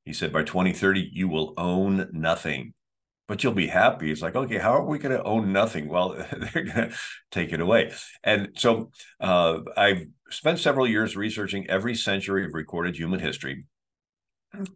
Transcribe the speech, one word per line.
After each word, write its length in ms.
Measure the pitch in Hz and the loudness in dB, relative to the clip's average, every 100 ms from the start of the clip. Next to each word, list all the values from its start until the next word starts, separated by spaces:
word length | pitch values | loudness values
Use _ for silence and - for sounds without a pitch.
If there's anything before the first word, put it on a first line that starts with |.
He 80 | 78 | -10
said, 200 | 78 78 | -6 -2
"By 100 | 80 | 0
twenty 320 | 78 90 92 | 0 2 2
thirty, 340 | 90 98 95 78 | 4 2 2 0
you 180 | - 92 | -2 -2
will 260 | 78 78 - | 0 -2 -4
own 540 | 87 92 98 95 - | -2 2 2 0 -2
nothing, 640 | 82 80 85 80 69 57 - _ _ _ _ - | -2 0 0 -2 -6 -8 -16 _ _ _ _ -8
but 160 | 104 | -2
you'll 80 | 135 | 0
be 140 | 101 82 | 2 2
happy." 420 | 90 117 - 78 | 4 4 4 -2
It's 100 | 76 | -2
like, 140 | 82 | -2
"Okay, 240 | 117 135 104 | -2 -2 0
how 140 | 101 | 2
are 120 | 139 | 2
we 140 | - 147 | 2 -2
gonna 240 | 139 123 | -2 -2
own 300 | - 113 98 | 0 0 2
nothing?" 360 | 95 113 85 73 | 4 2 0 -2
Well, 280 | 87 90 - | 0 0 -2
<laughs> 100 | - | -8
they're 320 | - 104 - | -8 -6 -4
gonna 260 | - 117 - - - - - | -4 -2 -2 -4 -10 -12 -8
take 220 | 92 85 | -4 -4
it 80 | 80 | -2
away. 320 | 87 110 - - - - | 2 4 2 -4 -14 -4
And 260 | - 104 98 - | 0 0 0 0
so, 340 | 120 113 113 - - - | 2 2 0 -14 -20 -6
uh, 400 | 98 90 85 82 - - | 2 4 4 2 -2 2
I've 320 | 101 92 82 - - | 4 4 -2 -18 -12
spent 280 | - 151 165 | -2 0 2
several 280 | 156 135 123 | 2 2 2
years 300 | 110 110 95 | 2 0 -2
researching 540 | 110 110 95 101 92 | -4 -4 -4 -4 -2
every 240 | 95 113 | -2 0
century 500 | 117 110 98 98 98 | -2 -2 -2 0 -2
of 80 | 87 | -2
recorded 440 | 80 78 85 87 80 | -6 -6 -4 -4 -2
human 240 | 82 92 | -2 -2
history, 440 | 80 - 67 67 - _ _ _ _ _ _ _ _ 202 190 | -2 -4 -8 -10 -14 _ _ _ _ _ _ _ _ -12 -12